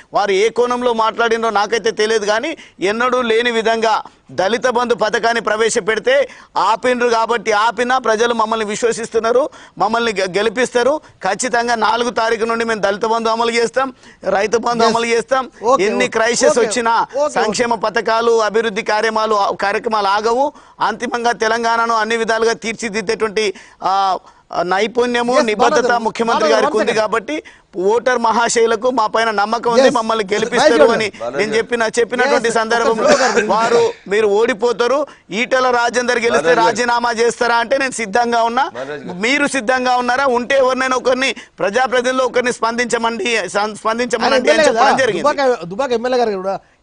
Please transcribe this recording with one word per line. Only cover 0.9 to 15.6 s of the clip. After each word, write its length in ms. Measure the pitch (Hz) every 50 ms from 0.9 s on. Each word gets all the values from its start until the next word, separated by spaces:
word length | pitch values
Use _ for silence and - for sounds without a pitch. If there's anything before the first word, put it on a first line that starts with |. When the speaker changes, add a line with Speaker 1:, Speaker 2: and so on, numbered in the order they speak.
| 233
Speaker 1:
మాట్లాడినో 560 | 226 220 220 208 214 240 233 226 226 220 226
నాకైతే 420 | 208 202 208 196 220 226 180 226
తెలియదు, 340 | 190 208 214 220 226 220 202
కానీ 320 | 202 208 220 254 330 294 - - - _ -
ఎన్నడూ 420 | 165 196 214 233 240 254 247 254
లేని 300 | 247 226 220 226 240 247
విధంగా 500 | 233 226 202 220 226 226 220 226 214 180 - - - _ _ -
దళిత 360 | 135 143 180 196 226 247 -
బంధు 280 | 254 233 240 247 233 240
పథకాన్ని 460 | 170 214 214 196 233 196 233 233 233
ప్రవేశపెడితే 880 | - 208 208 214 226 220 208 240 180 196 220 214 - 240 262 285 262 - - - - - -
ఆపిండ్రు 500 | 147 175 196 220 190 - 254 247 240 240 240
కాబట్టి 420 | 226 226 226 220 233 233 180 220
ఆపినా 460 | 214 202 214 233 214 - 247 240 262
ప్రజలు 360 | 262 254 220 220 208 233 233 240
మమ్మల్ని 320 | 226 214 214 226 226 220
విశ్వసిస్తున్నారు, 840 | 202 214 - 247 220 - 190 233 - - 226 214 226 240 247 302 - - - - - _
మమ్మల్ని 360 | - 180 214 226 233 233 233 208 185
గె-, 180 | 190 190 165
గెలిపిస్తారు. 640 | 196 208 226 214 240 247 - - 247 240 254 302 302 - - - _ -
ఖచ్చితంగా 500 | 185 202 185 - 254 240 240 233 240 240
నాలుగు 340 | 226 214 208 233 233 240 240
తారీఖు 360 | - 233 226 226 233 214 220 233
నుండి 140 | 226 226 233
మేము 140 | 226 226 208
దళిత 260 | 180 196 202 196 226
బంధు 240 | 220 226 233 226 226
అమలు 220 | 220 226 233 233
చేస్తాం, 420 | 233 233 233 220 - 254 269 262 254 _ - - - _ -
రైతు 340 | 190 190 196 208 214 202
బంధు 260 | 233 233 240 240 226 226
Speaker 2:
ఎస్. 80 | 226
Speaker 1:
అమలు 140 | 220 233 233
చేస్తాం. 440 | 233 233 233 214 - 262 262 254 - - -